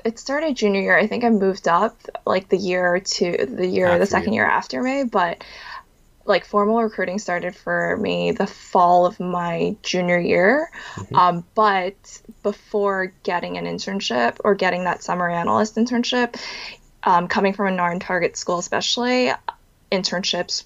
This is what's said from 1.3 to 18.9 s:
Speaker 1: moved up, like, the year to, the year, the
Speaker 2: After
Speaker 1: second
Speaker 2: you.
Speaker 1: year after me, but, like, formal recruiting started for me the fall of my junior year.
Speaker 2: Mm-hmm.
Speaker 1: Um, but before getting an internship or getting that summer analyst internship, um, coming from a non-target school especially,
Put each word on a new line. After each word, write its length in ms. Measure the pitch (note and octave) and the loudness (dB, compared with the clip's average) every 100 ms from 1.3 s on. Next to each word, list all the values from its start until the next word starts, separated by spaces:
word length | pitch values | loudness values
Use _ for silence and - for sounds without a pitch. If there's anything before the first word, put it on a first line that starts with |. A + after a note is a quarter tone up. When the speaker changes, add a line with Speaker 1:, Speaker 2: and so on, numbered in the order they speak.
Speaker 1:
moved 380 | G#3 G3 F#3+ F3 | 2 2 0 0
up, 280 | E3+ A3+ - - - - | 2 0 -4 -16 -8 -2
like, 220 | G#2+ - | -2 0
the 80 | F#3 | 0
year 440 | F#3+ F3+ F3+ F3+ | 0 0 2 0
to, 460 | F#3 - F3+ - - | -2 -2 0 0 -2
the 200 | A#3 F#3 | -2 -2
year, 220 | F#3+ F3+ | 2 4
the 60 | |
Speaker 2:
After 120 | F3 G3+ | 4 4
Speaker 1:
second 260 | F#3 G#3 | 0 0
Speaker 2:
you. 60 | A2 | 2
Speaker 1:
year 80 | E2+ | 2
after 360 | A#2 - B3+ | 2 0 -4
me, 220 | B3+ C#4 | -2 -2
but, 380 | B3 G3+ F3 - - - - - - _ _ _ - | 0 0 0 -4 -12 -18 -16 -16 -18 _ _ _ 0
like, 200 | F3+ - | 0 2
formal 360 | G#3 G#3 A#3 | 2 2 2
recruiting 360 | A3 G#3+ F#3 G3 | 0 -2 -4 -4
started 360 | - F3 F3 | -4 -4 -4
for 420 | - E3+ F3 E3+ E3+ | -8 -4 -2 0 -2
me 340 | F#3+ F3 F3 | -2 -2 0
the 140 | - F#3+ | 0 -2
fall 580 | - - F#3+ F3 F3+ F3+ | -6 0 4 6 6 4
of 140 | - | 0
my 560 | F3+ F3 E3+ E3+ F3 G#3 | -6 -4 -4 -2 -4 -4
junior 360 | - F3+ F3+ F3 | -4 -2 2 0
year. 520 | F3 F3 F#3+ C#4+ E4 - - | 2 4 4 2 0 -10 -14
Speaker 2:
Mm-hmm. 200 | - - | -14 -2
Speaker 1:
Um, 300 | - F3+ E3+ E3+ | 2 4 2 -4
but 680 | - G#3+ F#3+ F3+ - - - - - | 0 2 2 -2 -8 -20 -20 -20 -6
before 680 | G#3 G#3 - G#3+ G3+ F#3+ F#3 - | -6 -6 -6 -2 0 0 -4 -6
getting 360 | - F3 F3 F3 | -4 -4 -4 -6
an 80 | E3+ | -6
internship 720 | E3+ - G3 A3 B3 A#3 - | -6 -6 -6 -2 0 0 0
or 120 | G#3+ | 0
getting 300 | G3 F#3 F3+ | 2 0 0
that 180 | F3+ - | -4 -4
summer 260 | - F3+ F3 | -4 -2 -2
analyst 480 | E3+ F3 G#3+ A3 A3 | -2 0 0 0 0
internship, 580 | A#3+ A#3+ B3 B3 A#3+ - - - - - _ _ | 0 0 -2 -2 -2 -6 -14 -14 -14 -18 _ _
um, 240 | - F3 F3 | 2 4 2
coming 240 | G#3+ G3 | 2 0
from 140 | G3 G3 | 2 0
a 40 | |
non-target 680 | F#3 F3 F3+ - F#3 E3+ - | 0 0 -2 -2 0 -2 -4
school 200 | - F3 | -4 -4
especially, 720 | F3 - - | -2 -4 -2